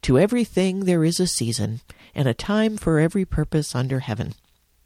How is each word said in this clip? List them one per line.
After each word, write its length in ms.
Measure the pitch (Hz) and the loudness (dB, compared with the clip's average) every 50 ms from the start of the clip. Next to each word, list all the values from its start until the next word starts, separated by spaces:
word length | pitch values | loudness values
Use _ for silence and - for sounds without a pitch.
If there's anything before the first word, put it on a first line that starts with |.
| - | 2
"To 160 | - 131 131 | 4 4 6
everything 640 | 180 208 240 247 233 - - 185 185 190 185 190 | 6 4 4 0 0 0 0 0 0 0 0 0
there 240 | 196 185 180 170 156 | 0 2 2 4 2
is 160 | 160 170 - | 2 2 0
a 60 | 180 | -2
season, 540 | 180 - - 117 113 113 - 104 107 110 120 - _ - - - - _ | -2 0 -2 -2 -2 -2 -2 -4 -4 -4 -8 -10 _ -20 -20 -20 -14 _
and 120 | - 147 | -2 0
a 80 | 131 113 | 0 0
time 420 | - - - 202 214 220 226 214 | -2 -2 -2 0 2 2 0 -2
for 220 | 208 - 175 160 151 | -2 -2 0 2 4
every 260 | 156 165 - 202 190 | 2 2 2 -2 -4
purpose 500 | - - - 151 - - 156 147 - - | -2 -2 -2 -2 0 0 -2 -2 -2 -4
under 260 | 127 127 131 135 131 | -4 -2 -2 -2 -4
heaven." 340 | 131 - 107 107 - 147 - _ _ _ _ _ _ _ _ _ _ | -2 -4 -4 -4 -4 -8 -8 _ _ _ _ _ _ _ _ _ _